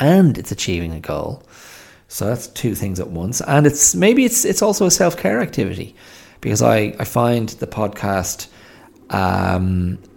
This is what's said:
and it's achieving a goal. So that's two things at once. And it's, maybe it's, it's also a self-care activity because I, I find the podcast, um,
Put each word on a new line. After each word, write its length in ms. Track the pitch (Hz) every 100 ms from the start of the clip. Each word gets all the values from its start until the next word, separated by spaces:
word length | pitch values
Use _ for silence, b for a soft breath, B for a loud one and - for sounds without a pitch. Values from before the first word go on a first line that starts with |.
and 360 | 143 185 175 92
it's 140 | -
achieving 400 | 98 - 87 85
a 60 | 82
goal. 460 | 80 73 - - - B B B B B B
So 180 | - 101
that's 220 | 117 -
two 260 | - 120
things 240 | 92 101 92
at 120 | -
once. 300 | 82 92 123
And 220 | - 147
it's, 300 | 147 143 -
maybe 300 | 175 196 247
it's, 200 | 254 -
it's 180 | - 185
also 240 | 214 202 185
a 40 |
self-care 500 | 175 180 - - 233
activity 540 | 196 - 98 92 - - B B B B
because 220 | - 107
I, 340 | 120 110 104 -
I 60 |
find 460 | - 120 120 120 113
the 180 | - -
podcast, 800 | - 107 101 101 95 90 - - B B B B B -
um, 880 | 98 92 92 92 92 92 92 90 92 -